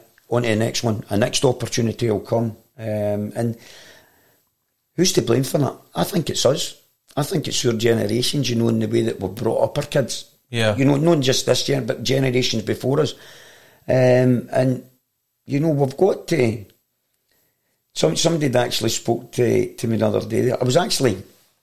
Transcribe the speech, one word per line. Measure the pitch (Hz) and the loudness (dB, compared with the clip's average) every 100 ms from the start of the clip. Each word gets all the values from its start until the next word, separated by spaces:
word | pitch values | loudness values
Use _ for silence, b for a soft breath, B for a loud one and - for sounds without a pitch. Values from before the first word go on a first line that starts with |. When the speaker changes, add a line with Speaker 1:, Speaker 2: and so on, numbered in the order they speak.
| _ _ - | _ _ -4
Speaker 1:
on | 120 | -2
to | 120 | 0
the | 107 | 0
next | - - | 0 -2
one. | 117 107 - | -2 -4 -4
A | 104 | -2
next | 120 - | 0 2
opportunity | 131 120 117 - 113 - 117 | 0 0 -4 -2 -2 -2 -2
will | 104 | -2
come. | - 113 117 107 _ - | -2 -2 -2 -6 _ -12
Um, | 110 107 104 104 107 120 | -6 -4 -2 -2 -4 -4
and | 117 113 B B B B B B B B _ _ _ _ _ - | -4 -6 B B B B B B B B _ _ _ _ _ 0
who's | 185 | 0
to | - | 2
blame | - 131 | 2 0
for | 135 160 | 0 0
that? | 139 - _ | -2 -4 _
I | 165 | -4
think | 170 175 - | -2 -2 -2
it's | - | 0
us. | 127 147 - - _ _ _ - | 0 0 -4 -12 _ _ _ -6
I | |
think | 143 175 - | -2 -2 -2
it's | - | -2
your | 123 | -2
generations, | 110 117 113 104 117 - 147 123 | 2 2 2 0 0 0 -2 0
you | 117 | 2
know, | 117 | 2
in | 113 | 0
the | 107 | 0
way | 117 | 0
that | 113 - | 0 -4
we've | 98 | -6
brought | 104 113 - | -4 -2 0
up | 113 143 | 0 -2
our | |
kids. | - 147 110 - - _ _ | -2 -2 -2 -6 -12 _ _
Speaker 2:
Yeah. | 117 107 104 | 0 0 2
Speaker 1:
You | |
know, | 139 143 | 2 4
not | 165 156 | 4 4
just | 131 123 - | 2 0 0
this | 123 | 0
gen, | - 139 113 | 0 -2 -2
but | - | -4
generations | 120 135 131 127 123 113 | -2 0 2 0 0 -2
before | 113 104 127 143 | -2 -4 0 0
us. | 131 - B B B B B B - | 0 -4 B B B B B B 0
Um, | 131 127 127 127 120 - | 4 6 6 6 2 0
and, | - 131 123 - _ _ _ _ _ - | 0 0 -2 -8 _ _ _ _ _ -6
you | 139 | -2
know, | 160 | 0
we've | 143 135 - | 2 0 2
got | 190 - - | 0 0 -2
to, | 160 117 107 - _ _ _ _ _ _ _ _ _ _ _ _ | 0 0 -2 -10 _ _ _ _ _ _ _ _ _ _ _ _
some, | - 160 - | -2 0 2
somebody | 165 165 139 | 0 0 0
that | 120 120 | 0 0
actually | - 113 | -2 -2
spoke | - - 117 - | -2 -2 -4 -4
to, | - 117 107 - | -2 2 2 -2
to | - 117 | -4 -4
me | 110 | 0
the | 107 | 0
other | 104 107 | -2 -2
day. | 110 120 | -2 0
I | - | 0
was | 127 151 | 2 2
actually, | 220 - 127 92 - _ _ _ | 0 0 0 0 -8 _ _ _